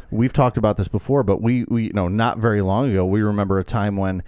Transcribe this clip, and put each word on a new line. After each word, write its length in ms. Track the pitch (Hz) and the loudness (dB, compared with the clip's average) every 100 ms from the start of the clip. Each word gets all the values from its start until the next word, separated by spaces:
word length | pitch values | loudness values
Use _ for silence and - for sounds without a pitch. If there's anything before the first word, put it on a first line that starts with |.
| - | -6
we've 220 | 107 127 | 0 0
talked 240 | - 127 117 | 2 2 2
about 200 | 107 104 | 0 0
this 100 | 95 | -2
before, 380 | 107 - 139 | -4 0 0
but 180 | 101 98 | 2 0
we, 220 | 117 123 | 2 0
we, 200 | - 117 | 0 -2
you 80 | 110 | -2
know, 140 | 104 90 | -2 -2
not 320 | 107 117 113 | 0 0 0
very 240 | 113 104 | 0 2
long 260 | 95 104 139 | 2 0 0
ago, 140 | 95 | 2
we 160 | 92 107 | 2 2
remember 360 | 104 104 98 95 | 0 0 0 -2
a 60 | |
time 320 | 90 - 104 98 | -2 -2 -2 -2
when 260 | 95 92 | -2 -4